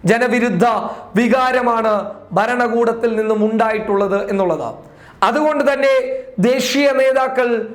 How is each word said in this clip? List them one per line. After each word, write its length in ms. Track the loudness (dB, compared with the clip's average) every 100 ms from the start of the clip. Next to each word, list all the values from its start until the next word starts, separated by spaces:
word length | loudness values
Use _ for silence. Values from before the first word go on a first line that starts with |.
ജനവിരുദ്ധ 600 | 2 2 2 2 0 2 2 2 -6 -12 -6 -2
വികാരമാണ് 960 | 2 2 2 0 0 0 0 -2 -4 -12 -6
ഭരണകൂടത്തിൽ 840 | -2 0 0 0 0 0 0 -2 -2
നിന്നും 360 | -2 0 0
ഉണ്ടായിട്ടുള്ളത് 800 | 0 0 -2 -2 -2 0 -2 -2
എന്നുള്ളത്. 440 | -2 0 -2 -6 -10 -20 -20 -20 -2
അതുകൊണ്ട് 500 | 0 2 0 2 0
തന്നെ 220 | 2 2 2 0 -6 -8 -2
ദേശീയ 520 | 0 2 0 2 2
നേതാക്കൾ 800 | 2 2 2 0 0 0 -2 -4